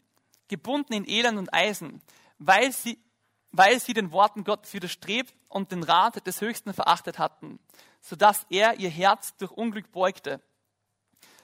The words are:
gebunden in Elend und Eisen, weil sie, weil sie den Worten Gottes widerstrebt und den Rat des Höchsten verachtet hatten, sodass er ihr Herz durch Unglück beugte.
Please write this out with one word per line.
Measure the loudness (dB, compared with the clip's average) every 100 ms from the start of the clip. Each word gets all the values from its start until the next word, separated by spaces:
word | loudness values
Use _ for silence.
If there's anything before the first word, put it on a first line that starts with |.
| _ _ _ _ -14
gebunden | -12 -6 -6 -4
in | -6 -4
Elend | 0 0 -2
und | -4
Eisen, | 0 0 -2 -10 -18 _ _ _ _
weil | 2 4 4
sie, | -2 -10 -12 _ _ _ _ _
weil | 4 6 6
sie | 0
den | -4 -2
Worten | 2 2 2
Gottes | -4 -6 -6
widerstrebt | -12 -10 -12 -6 -4 -4 _ _
und | -10 -8
den | -6
Rat | 2 4 4 0 -10
des | -6
Höchsten | -6 -6 -10
verachtet | -4 0 0 0 -6
hatten, | -6 _ -20 -20 _ _ _ _
sodass | -14 4 4 4 -2
er | 2 2 2
ihr | -4
Herz | 0 2 2 -2 -12
durch | -12
Unglück | -6 -6 -6 -10
beugte. | -2 -2 -2 -8 -10 _ _ _ _ _ _ _ _ _ _